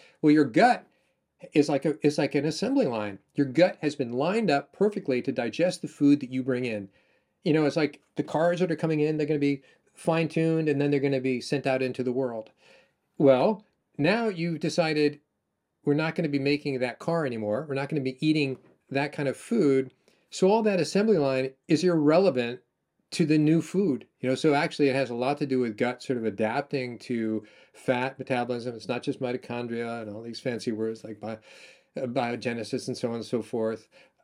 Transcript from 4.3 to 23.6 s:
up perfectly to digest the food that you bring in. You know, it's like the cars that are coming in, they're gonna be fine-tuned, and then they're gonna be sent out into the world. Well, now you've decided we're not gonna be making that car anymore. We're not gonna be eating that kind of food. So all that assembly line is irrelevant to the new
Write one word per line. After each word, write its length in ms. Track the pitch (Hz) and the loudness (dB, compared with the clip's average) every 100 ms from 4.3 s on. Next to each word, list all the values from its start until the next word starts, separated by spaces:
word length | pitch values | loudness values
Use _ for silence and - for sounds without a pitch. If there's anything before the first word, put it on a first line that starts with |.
| 220 208 | 0 2
up 220 | 139 - | 0 -2
perfectly 480 | - 208 202 - 123 | -2 -2 -2 -2 -2
to 100 | 120 | -2
digest 500 | 123 117 110 180 175 | -4 -4 -2 -2 -2
the 60 | 147 | -10
food 320 | - 143 143 | 0 4 4
that 120 | 123 | 0
you 120 | 131 | -6
bring 220 | 127 123 127 | -2 -2 -2
in. 240 | 107 98 _ _ _ _ _ 175 | -6 -8 _ _ _ _ _ 0
You 80 | |
know, 120 | 151 147 | 2 2
it's 120 | 160 | 2
like 240 | 147 - _ - | -2 -4 _ -8
the 60 | |
cars 360 | - 151 170 175 | -4 0 2 2
that 120 | 180 | 0
are 40 | 156 | 0
coming 240 | 165 156 | 0 2
in, 180 | 151 156 | 0 0
they're 80 | 151 | 0
gonna 140 | 151 | 0
be 220 | 143 139 _ _ _ | 0 -2 _ _ _
fine-tuned, 720 | - - 165 156 160 160 160 156 | -8 -2 0 0 0 0 2 0
and 140 | 139 | 0
then 100 | 143 | 2
they're 80 | 143 | 2
gonna 220 | 139 135 | 0 0
be 180 | 131 123 | -2 -2
sent 260 | - 143 135 | -2 -2 0
out 160 | 131 | -2
into 220 | 127 123 | -2 -4
the 80 | 127 | -4
world. 400 | 123 127 117 110 _ _ - _ _ _ - | -2 -4 -6 -12 _ _ -20 _ _ _ 4
Well, 460 | 143 127 175 208 - _ _ - | 6 6 4 0 -8 _ _ -2
now 300 | 147 220 226 | 2 2 0
you've 320 | 175 170 156 | -2 -4 -4
decided 640 | 165 165 160 151 147 147 _ _ _ _ _ _ - | -2 0 0 2 2 0 _ _ _ _ _ _ 0
we're 80 | |
not 220 | 147 160 160 | 0 0 -2
gonna 120 | 165 | -2
be 120 | 143 | 0
making 400 | 139 143 143 131 | 0 0 -2 -2
that 200 | 123 117 | -4 -4
car 260 | - 170 143 | -4 -2 -2
anymore. 400 | 117 104 107 151 | -4 -2 -4 -4
We're 60 | 135 | -6
not 120 | 139 | -4
gonna 140 | 156 | -4
be 160 | 131 131 156 | -4 -2 0
eating 320 | 156 139 127 - _ - | 2 0 -4 -14 _ -6
that 240 | 135 143 | -4 -2
kind 160 | - 139 | -2 -4
of 80 | 113 | -4
food. 540 | - 233 147 135 131 _ _ _ _ | -2 2 4 2 0 _ _ _ _
So 180 | - 190 | 0 2
all 140 | 220 | 4
that 180 | 214 190 | 2 0
assembly 360 | 151 190 220 185 | 0 2 4 4
line 340 | 135 131 135 - - | 2 0 -2 -6 0
is 160 | 156 | 2
irrelevant 760 | 180 165 147 165 190 123 120 123 _ _ _ _ - | 4 4 4 6 4 2 -2 -6 _ _ _ _ -8
to 140 | - 156 | -2 2
the 120 | 156 | 4
new 240 | 151 160 | 4 2